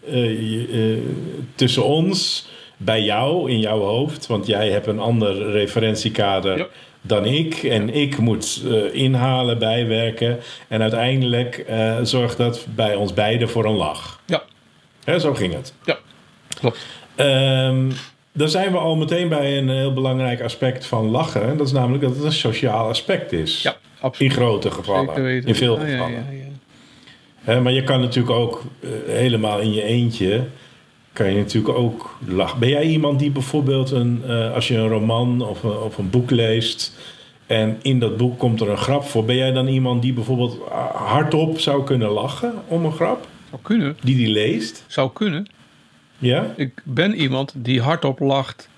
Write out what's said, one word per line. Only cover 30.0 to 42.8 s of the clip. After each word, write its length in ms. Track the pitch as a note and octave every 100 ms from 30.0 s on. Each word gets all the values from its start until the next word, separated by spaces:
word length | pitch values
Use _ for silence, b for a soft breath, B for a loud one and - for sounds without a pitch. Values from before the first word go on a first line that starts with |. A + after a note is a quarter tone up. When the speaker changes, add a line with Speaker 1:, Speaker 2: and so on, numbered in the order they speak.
| A#2+ A2+ F#2+ G#2+ B2+ B B B B _ _
Speaker 1:
kan 160 | - G2
je 40 | G2
natuurlijk 400 | G#2 A#2 G#2+ B2
ook 400 | A#2 A#2 - - G2
lachen. 320 | F#2 - B2
Ben 100 | A#2+
jij 140 | C#3+
iemand 360 | D#3+ D#3 D3 C#3
die 120 | D3
bijvoorbeeld, 600 | C#3 B2+ D#3 C3+ C3+ C3
een, 300 | C3 A#2+ A#2+ A#2+
eh, 260 | A#2 A2+
als 140 | - A#2
je 80 | A#2
een 120 | A2
roman 520 | A2+ A2 A2+ B2 B2
of 220 | A2 G#2
een, 140 | A2+ G#2
of 200 | G#2+ -
een 120 | F#2+
boek 220 | B2 B2
leest 640 | B2 A2+ A2+ A#2 - - B B B B B -
en 300 | A2+ A2 A2
in 180 | C#3 B2+
dat 180 | A2+ G#2+
boek 220 | B2 B2
komt 220 | B2 A2
er 80 | G#2
een 80 | G2+
grap 260 | - C#3+
voor, 220 | C#3 A2+ A2
ben 100 | B2+
jij 160 | C3
dan 160 | C3 C3
iemand 340 | C3+ B2+ A#2+
die 120 | B2
bijvoorbeeld, 560 | A#2+ A2+ B2 A#2+ - -
ah, 240 | - A#2+ G#2 G2
hardop 480 | A#2 D#3+ D#3 D#3+ D#3+
zou 240 | - C#3+
kunnen 260 | C#3 C3 G#2+
lachen 440 | G#2+ B2+ - A#3+ A3 -
om 180 | E3